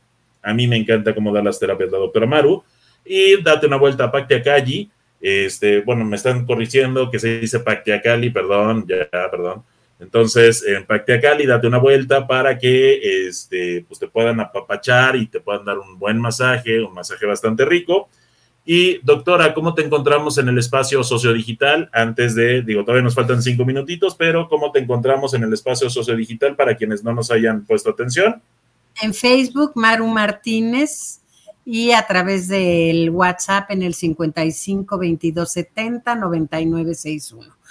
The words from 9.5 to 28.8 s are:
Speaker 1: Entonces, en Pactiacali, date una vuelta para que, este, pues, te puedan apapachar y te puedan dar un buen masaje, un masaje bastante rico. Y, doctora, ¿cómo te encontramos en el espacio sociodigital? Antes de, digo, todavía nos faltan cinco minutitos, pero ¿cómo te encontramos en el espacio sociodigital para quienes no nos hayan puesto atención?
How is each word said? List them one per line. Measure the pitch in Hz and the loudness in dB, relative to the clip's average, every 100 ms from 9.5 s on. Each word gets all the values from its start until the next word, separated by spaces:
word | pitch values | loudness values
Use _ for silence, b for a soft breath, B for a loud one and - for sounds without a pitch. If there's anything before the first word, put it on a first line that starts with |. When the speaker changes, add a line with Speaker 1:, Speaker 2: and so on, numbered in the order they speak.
| 110 - _ _ _ | -8 -16 _ _ _
Speaker 1:
Entonces, | 90 117 113 120 117 113 104 | -4 0 2 6 6 4 -2
en | 98 - | -4 -2
Pactiacali, | 107 - 120 143 147 139 | -2 2 2 4 2 2
date | 120 117 | 2 2
una | 123 | 4
vuelta | 135 139 131 139 127 | 4 4 4 0 2
para | 131 135 123 | 0 0 0
que, | 123 127 135 135 104 95 92 | 2 4 4 4 2 -2 -2
este, | 87 - 92 90 87 85 | -8 -8 -6 -4 -6 -8
pues, | - | -14
te | 95 | -6
puedan | 113 113 113 | -2 0 -2
apapachar | 101 98 - 104 - 123 131 131 | -6 -8 -8 -8 0 2 4 2
y | 110 | -2
te | - | -6
puedan | - 101 | -6 -6
dar | 101 98 | -4 -8
un | 95 92 | -8 -8
buen | 101 113 | -2 -2
masaje, | 117 113 127 123 117 113 | -2 0 0 0 0 -2
un | 104 | -2
masaje | 90 90 92 104 | -10 -14 -6 -4
bastante | 101 110 110 | -2 -2 0
rico. | 135 175 175 185 - _ _ _ _ _ - | 2 0 0 -2 -2 _ _ _ _ _ -2
Y, | 170 180 156 | 2 2 0
doctora, | 127 147 - 175 156 | 0 0 4 2 2
¿cómo | 156 165 | 0 -2
te | 165 | -2
encontramos | 147 147 139 147 151 139 | -2 0 2 0 0 -2
en | 127 | 0
el | 123 | 0
espacio | 120 135 127 139 | 0 -2 0 0
sociodigital? | 123 117 123 117 110 113 139 156 160 | 0 0 0 0 -4 -2 0 0 0
Antes | 117 113 113 120 110 | -2 -2 0 -2 2
de, | 117 127 | 2 0
digo, | 117 104 | 0 -2
todavía | 104 123 | 0 2
nos | 123 123 | 2 0
faltan | 123 127 | 0 0
cinco | 123 123 | 0 0
minutitos, | 127 135 139 175 190 - | -2 -2 -6 -2 -2 0
pero | 165 165 165 | 0 0 0
¿cómo | 151 147 | -2 0
te | 139 | -2
encontramos | 123 120 117 135 135 | 0 -2 0 0 0
en | 131 | -2
el | 110 | -2
espacio | 110 - 123 131 | -2 -2 -2 -2
sociodigital | 120 117 113 113 113 139 139 | -2 -4 -4 -4 -2 -2 2
para | 135 113 | 0 0
quienes | 107 107 | -2 -4
no | 110 | -4
nos | 120 113 | -4 0
hayan | 113 113 110 104 | 2 2 0 0
puesto | 110 113 | 0 0
atención? | - 123 131 208 233 _ _ _ _ | -4 -4 0 0 0 _ _ _ _